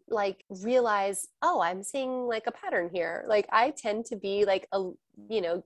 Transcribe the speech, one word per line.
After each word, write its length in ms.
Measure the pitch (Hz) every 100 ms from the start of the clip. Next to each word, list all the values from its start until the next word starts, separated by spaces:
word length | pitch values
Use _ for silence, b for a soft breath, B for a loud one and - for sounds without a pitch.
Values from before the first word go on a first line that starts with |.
| _
like, 360 | 214 202 196 _
realize, 800 | 190 208 254 233 208 196 190 - _
"Oh, 200 | 320 320
I'm 220 | 170 185
seeing, 420 | 202 277 262 254 247
like, 200 | 226 226
a 40 |
pattern 380 | 233 392 247 170
here." 320 | 180 165 170 -
Like, 180 | 214 202
I 180 | 220 254
tend 360 | 302 226 208 226
to 100 | 214
be, 280 | 196 202
like, 220 | 202 190 -
a, 180 | 196 185 - _ - 208
you 100 | 220
know, 220 | 170 180